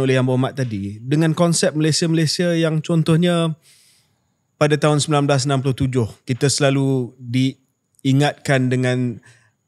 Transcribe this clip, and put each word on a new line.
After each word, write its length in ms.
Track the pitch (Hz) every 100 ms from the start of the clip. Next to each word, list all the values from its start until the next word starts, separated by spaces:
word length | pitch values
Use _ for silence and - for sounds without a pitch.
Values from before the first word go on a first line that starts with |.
oleh 160 | 135 131
Yang 80 | 127
Berhormat 260 | 127 131 139
tadi 400 | 123 104 98 107
dengan 320 | 123 151 160
konsep 400 | 156 170 165 185
Malaysia 400 | 151 156 143 170
Malaysia 400 | 165 156 - 175
yang 320 | 170 160 156
contohnya 720 | 151 170 156 160 175 170 165 156 _ _ _ _ _ _ _ _ _ -
pada 160 | 151 147
tahun 240 | 151 151
sembilan 240 | 135 147
belas 240 | 143 139 139
enam 160 | 135
puluh 160 | 135 123
tujuh, 280 | 131 127 110 - -
kita 240 | 120 139
selalu 640 | - 143 139 135 131 120 -
diingatkan 1500 | 123 127 131 - _ _ _ _ 139 135 147 - - 135 127
dengan 480 | 127 127 123 123 104 - - _ _